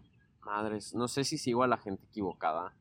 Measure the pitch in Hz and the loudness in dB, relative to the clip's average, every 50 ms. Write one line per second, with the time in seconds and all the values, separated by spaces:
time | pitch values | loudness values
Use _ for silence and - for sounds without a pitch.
0 | - - _ _ _ _ _ _ - 107 104 104 107 110 107 104 - - - 107 | -2 -10 _ _ _ _ _ _ -8 -4 -2 0 0 0 -2 -4 -4 -4 -2 -2
1 | 123 123 - 139 135 - 160 147 - 131 117 120 127 123 120 - - 107 95 - | -2 0 0 0 -2 0 -2 -2 0 2 4 4 4 4 4 2 0 -2 -6 -6
2 | - - - 110 98 90 80 - 85 82 78 82 90 95 - _ | -8 -10 -6 -4 -4 -4 -2 -2 -2 0 0 0 -4 -6 -10 _